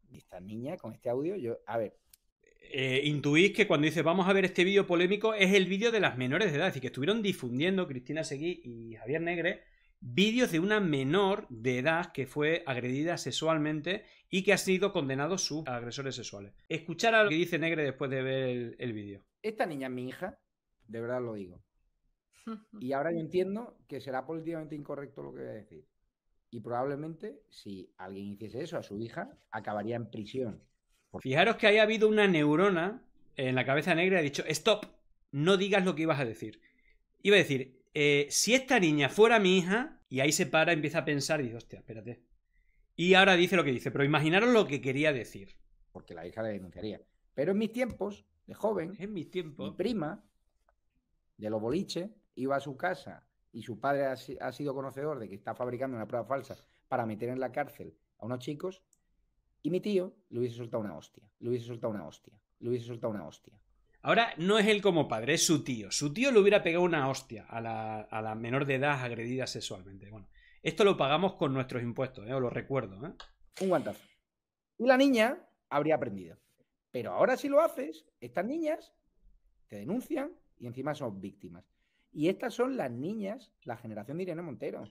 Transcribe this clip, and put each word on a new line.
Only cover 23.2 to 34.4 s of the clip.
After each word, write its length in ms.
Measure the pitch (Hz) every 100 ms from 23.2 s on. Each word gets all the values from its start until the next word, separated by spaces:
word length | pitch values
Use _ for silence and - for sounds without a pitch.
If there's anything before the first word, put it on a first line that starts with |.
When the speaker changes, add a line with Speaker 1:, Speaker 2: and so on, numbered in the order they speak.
| 156 180 190 202 233 _ _
Speaker 1:
que 140 | 135
será 240 | 135 127 131
políticamente 500 | 165 160 165 151 151
incorrecto 460 | 143 143 139 127
lo 100 | 139
que 80 | 131
voy 80 | 127
a 40 |
decir. 320 | 113 - 80 76 _ _ _ _ _ _
Y 100 | 120
probablemente, 840 | 110 120 135 139 156 160 208 - _
si 440 | - 214 196 - _
alguien 300 | 92 98 101
hiciese 360 | 101 110 113
eso 140 | 160 156
a 60 |
su 160 | 101 101
hija, 380 | 117 - 233 - _
acabaría 440 | 110 110 104 104 120
en 140 | 120
prisión. 520 | 117 101 127 123 87 _ _ _ _ _
Porque 200 | - 131
Speaker 2:
Fijaros 260 | 143 202 208
que 100 | 220
haya 160 | 214
habido 240 | 214 220 214
una 180 | 214 202
neurona 800 | 165 147 151 202 180 175 220 _ _ - -
en 200 | 131 127
la 100 | 123
cabeza 300 | 143 151 165
negra 220 | 185 185
y 20 |
ha 40 |
dicho, 200 | 147 -